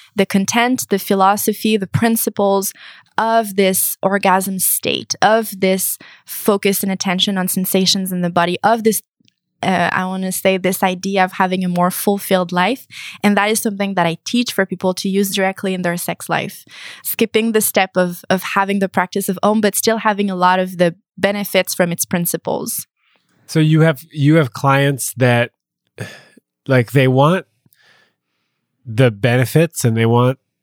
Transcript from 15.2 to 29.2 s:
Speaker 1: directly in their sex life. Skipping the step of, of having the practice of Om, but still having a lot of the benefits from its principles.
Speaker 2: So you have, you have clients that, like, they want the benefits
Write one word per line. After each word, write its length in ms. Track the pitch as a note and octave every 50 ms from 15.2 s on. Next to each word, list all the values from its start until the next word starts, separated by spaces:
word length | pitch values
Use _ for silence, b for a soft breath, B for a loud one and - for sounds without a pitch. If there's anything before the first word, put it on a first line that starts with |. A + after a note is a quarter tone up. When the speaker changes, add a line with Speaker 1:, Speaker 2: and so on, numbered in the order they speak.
| G3+ G3 F3+
Speaker 1:
directly 380 | G3 F#3+ F#3+ F#3+ - - G3 F#3+
in 80 | F3+ F3+
their 140 | F3+ E3+ F3
sex 320 | - - E3+ - - -
life. 360 | E3+ D3 - - - - - B B B B B B B B
Skipping 480 | - - - A3+ G#3+ - A3 A3 A3+
the 100 | G#3+ A3
step 300 | G#3 - - G#3 F#3+ F#3+ -
of, 280 | F#3 F3+ F3+ F3 - - -
of 120 | F#3+ F#3
having 380 | - - - G3+ G3 F#3+ G3+ G3+
the 100 | G3 F3+
practice 380 | - F#3+ F3+ F#3 - G3 F#3 -
of 80 | F#3 - -
Om, 180 | G#3 G#3+ A3
but 140 | G#3 G3+ -
still 220 | - - A3+ A3 A3
having 340 | - A3 G#3 G3 G#3 G3+
a 40 | F#3+
lot 240 | F3+ F3+ F3+ F#3 F#3+
of 180 | F#3 F#3 F#3 F3
the 180 | F3+ E3+ E3 _ _ _ _ -
benefits 580 | F#3 G3 G3+ G3+ G3+ - - F#3+ F#3 - -
from 160 | - F3+ F3
its 140 | E3+ - -
principles. 840 | - - F3 E3+ - - E3 - - - - - - - - - _ _ _ _ _ _ _ _ _ _ _ _
Speaker 2:
So 140 | - - D#3+
you 220 | D#3 D#3 D#3+ D#3
have, 240 | D#3 E3 D3+ - - - -
you 220 | D3+ C3+ D3 D#3
have 180 | E3 D3+ A#2+ -
clients 600 | - - C3+ C3+ C#3 C#3 C#3+ C#3+ B2 - - -
that, 360 | A2+ C3 B2 A#2+ A#2+ A#2+ - _ _ _ _ _ _ _ _ _ - A2 B B B B B B B _ _ _ _ _ -
like, 260 | C3+ B2+ A#2 - -
they 160 | C#3+ C3 C3
want 360 | B2+ C3 C#3 D#3 F3+ F#3+ - _ _ _ _ b b b b b b b b b b b b _ _ _ _ _ _ _ _ _ _ _ -
the 260 | B2 A2 A2 C3+ B2
benefits 720 | G#2 G2+